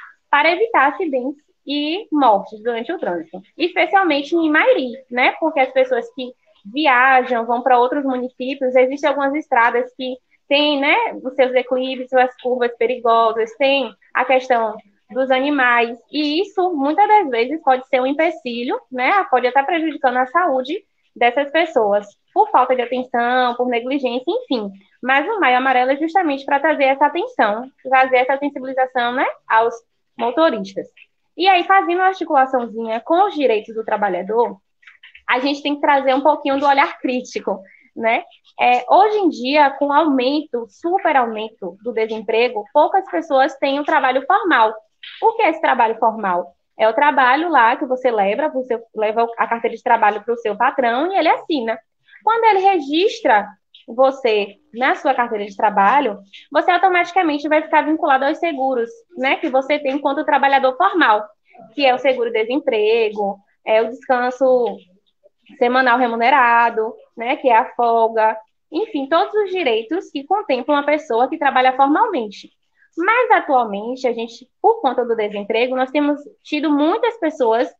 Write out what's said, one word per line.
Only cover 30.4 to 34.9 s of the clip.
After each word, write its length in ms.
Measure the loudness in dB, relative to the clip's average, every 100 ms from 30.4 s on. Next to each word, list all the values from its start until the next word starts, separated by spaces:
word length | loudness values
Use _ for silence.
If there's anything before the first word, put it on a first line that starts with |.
| 0 0 -8 -10 -12 _ _ _ _ -2
E 120 | 2
aí, 160 | 2
fazendo 360 | 4 2 2 0
uma 80 | 0
articulaçãozinha 920 | 0 0 0 2 0 -4 -8 -6 -6
com 260 | 0 2 2
os 60 |
direitos 420 | 0 0 0 -4 -8
do 80 |
trabalhador, 720 | -6 -2 -2 -2 -2 -2 -2 -4 _ _ _